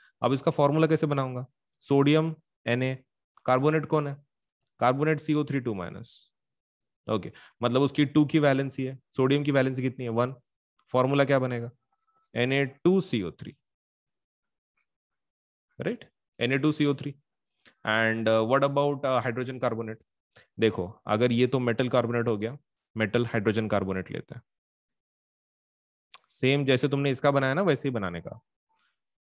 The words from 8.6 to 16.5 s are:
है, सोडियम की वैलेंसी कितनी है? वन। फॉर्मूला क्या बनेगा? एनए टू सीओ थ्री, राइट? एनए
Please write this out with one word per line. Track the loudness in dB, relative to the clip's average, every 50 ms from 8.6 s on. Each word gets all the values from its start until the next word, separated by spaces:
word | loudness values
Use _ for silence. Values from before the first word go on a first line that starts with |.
| -2 -4 -6 -8 -8
है, | -8 -10 -14 _ _ _
सोडियम | 0 2 2 2 2 2
की | 2
वैलेंसी | 2 2 2 2 -2 -2
कितनी | -4 -4 -4 -4 -6
है? | -4
वन। | 0 0 -2 -2 -4 -12 _ _ _ _ _ _ _ _ _ _
फॉर्मूला | 0 2 2 2 4 2 4
क्या | 4 2 2
बनेगा? | 2 -2 -4 -6 -8 -10 -14 _ _ _ _ _ _ _ _ _ _ _ -2
एनए | -2 0 0 2 0 0
टू | -2 -4 _ _ 2 2 2
सीओ | 0 -2 -4 -4 -4 -4
थ्री, | -8 _ -16 -16 -16 _ _ _ _ _ _ _ _ _ _ _ _ _ _ _ _ _ _ _ _ _ _ _ _ _ _ _ _ _ _ _ _ _ _ _ _ _ _ _ _ _ _ _ _ -6
राइट? | -6 -6 -6 -6 -12 _ _ _ _ _ _ -4
एनए | -2 0